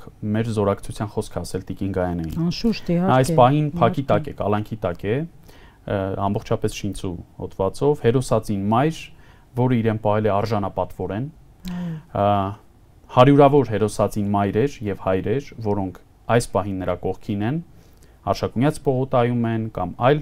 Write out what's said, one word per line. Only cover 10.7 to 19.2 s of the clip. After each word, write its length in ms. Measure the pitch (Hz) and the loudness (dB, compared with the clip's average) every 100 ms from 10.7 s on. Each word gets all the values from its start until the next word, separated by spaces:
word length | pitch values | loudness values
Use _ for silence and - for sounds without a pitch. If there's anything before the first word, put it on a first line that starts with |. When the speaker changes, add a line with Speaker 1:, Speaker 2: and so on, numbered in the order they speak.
| 92 90 - 92 98 143 - - - 180 | -4 -4 -4 -6 -4 -6 -12 -20 -16 -10
Speaker 2:
Այո։ 260 | 175 175 160 - 104 | -8 -8 -8 -6 0
Speaker 1:
ը, 100 | 101 101 98 104 - - - - - | 2 2 0 -6 -16 -20 -20 -20 -2
հարյուրավոր 560 | 127 131 143 139 147 113 | 6 8 10 8 6 2
հերոսածին 640 | 101 104 - 101 107 101 | 0 0 0 0 0 0
մայրեր 500 | 101 101 104 139 - | 2 2 2 0 -2
և 220 | 104 92 | -6 -4
հայրեր, 500 | 95 95 90 127 - - | -2 0 0 -4 -6 -8
որոնք 420 | 110 101 92 - - _ - | -4 -2 -4 -8 -20 _ 0
այս 180 | 117 - | 0 2
պահին 300 | 98 101 95 | -2 -2 -4
նրա 180 | 90 90 | -4 -4
կողքին 440 | 95 - - 101 | -4 -6 -6 -4
են, 180 | 110 160 - - - - - - | -2 -4 -8 -18 -20 -20 -20 -8
Արշակունյաց 560 | 101 98 95 110 143 - | -4 -2 -2 0 0 0
պողոտայում 680 | 147 127 131 127 | -2 -2 0 2